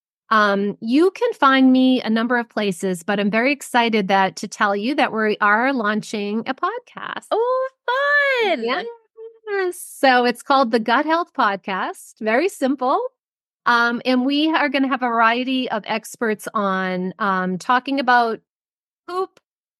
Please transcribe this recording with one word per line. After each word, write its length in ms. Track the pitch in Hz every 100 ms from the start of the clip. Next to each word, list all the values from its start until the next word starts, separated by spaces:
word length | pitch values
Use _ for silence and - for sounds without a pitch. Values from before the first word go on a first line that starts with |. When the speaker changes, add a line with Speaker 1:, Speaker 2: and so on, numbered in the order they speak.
| _ _ -
Speaker 1:
Um, 460 | 220 208 196 202 -
you 300 | 226 269 370
can 200 | - 466
find 400 | - 277 262 262
me 300 | 254 254 254
a 80 | 220
number 280 | 226 233 247
of 120 | 233
places, 540 | - 208 180 196 180
but 180 | 190 208
I'm 100 | 202
very 220 | 220 254
excited 560 | 285 - 240 233 214 196
that, 260 | 196 190
to 140 | - 214
tell 260 | - 208
you 200 | 202 226
that 180 | 302 233
we 240 | 220 214 202
are 320 | 208 214 262
launching 720 | 269 208 214 - 214 202 220
a 80 | -
podcast. 760 | 262 359 480 - - - - -
Speaker 2:
Oh, 380 | 415 494 523 523 _ - 508 571 571 554 508
fun. 180 | 427 294
Speaker 1:
Yes. 1160 | 226 302 466 466 453 453 453 453 440 392 370 -
So 480 | - - 269 247
it's 180 | 247 233
called 280 | - 269 247
the 80 | 233
Gut 240 | 220 240
Health 260 | 302 330 349
Podcast. 840 | - 220 196 - 190 262 392 - -
Very 300 | 214 233 370
simple. 500 | - 254 277 254 349 508 _ _ _ _ _
Um, 360 | - 240 233 240
and 220 | 247 254
we 280 | 262 285 311
are 140 | 320 285
gonna 220 | 277 269
have 140 | 262
a 40 | 247
variety 640 | 233 226 240 254 262 254
of 120 | 220
experts 640 | - 220 - - 226 208 -
on, 600 | 220 196 185 185 185 185 -
um, 400 | 208 190 185 185
talking 440 | - 247 254 269
about 400 | 254 240 226 220 _ _ _ _ _ _ -
poop, 320 | 359 381 _ _ _ _